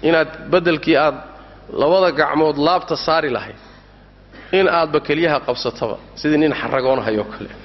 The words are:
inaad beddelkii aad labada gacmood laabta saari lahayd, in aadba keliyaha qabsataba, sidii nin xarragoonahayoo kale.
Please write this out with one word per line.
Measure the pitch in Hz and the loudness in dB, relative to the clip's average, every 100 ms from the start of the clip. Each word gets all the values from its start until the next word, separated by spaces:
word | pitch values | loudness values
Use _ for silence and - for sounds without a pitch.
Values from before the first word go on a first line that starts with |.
inaad | 151 165 151 - - | 0 2 0 -4 -2
beddelkii | 175 175 151 160 143 | 0 2 0 2 4
aad | 151 135 - - - - - | 2 0 -8 -20 -20 -20 -10
labada | - 143 190 180 | -2 2 4 2
gacmood | 143 151 147 156 143 | 2 0 2 0 2
laabta | 151 180 - 156 | 0 0 -2 -4
saari | - 160 151 | 0 0 0
lahayd, | 113 104 - - - - - - - - - - | -4 -8 -16 -20 -20 -20 -20 -20 -20 -20 -20 -2
in | 185 190 | 0 2
aadba | 170 160 151 | 2 2 0
keliyaha | - 151 165 143 | 0 0 0 0
qabsataba, | - 123 120 - 117 - - | -2 -4 -4 -4 -6 -6 -12
sidii | - 147 151 | -6 0 2
nin | 156 | 2
xarragoonahayoo | 139 120 139 131 131 113 107 | 0 -2 0 0 0 0 -2
kale. | 104 - 101 - | -4 -8 -14 -16